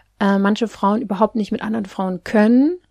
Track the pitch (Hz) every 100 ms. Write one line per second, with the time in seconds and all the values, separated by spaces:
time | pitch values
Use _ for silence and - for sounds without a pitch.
0 | _ - 202 196 196 214 220 - 196 214
1 | 214 190 214 226 202 220 214 220 185 -
2 | 190 180 - 214 220 247 294 359 _